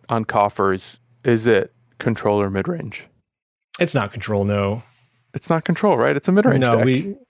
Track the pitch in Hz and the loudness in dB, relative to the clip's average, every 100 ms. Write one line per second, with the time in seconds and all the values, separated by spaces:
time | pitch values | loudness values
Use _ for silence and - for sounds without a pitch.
0 | - 113 110 107 101 - 98 95 - - | -6 -4 -2 0 0 0 0 -2 -8 -20
1 | _ _ 123 113 117 101 - _ _ - | _ _ 0 2 4 2 0 _ _ -6
2 | 123 110 104 104 101 98 127 170 107 - | -4 -2 0 0 0 -2 -4 -8 -10 -16
3 | - _ _ _ _ _ _ - 170 135 | -20 _ _ _ _ _ _ -4 -2 0
4 | 101 110 - 101 101 101 98 113 - _ | -4 -8 -4 -2 0 0 -2 -4 -10 _
5 | _ _ _ - - 165 - 170 208 127 | _ _ _ -12 -2 -2 -2 0 2 2
6 | 131 143 - 196 - 135 127 113 127 131 | 2 0 2 2 4 2 2 4 2 0
7 | 196 - | -2 -12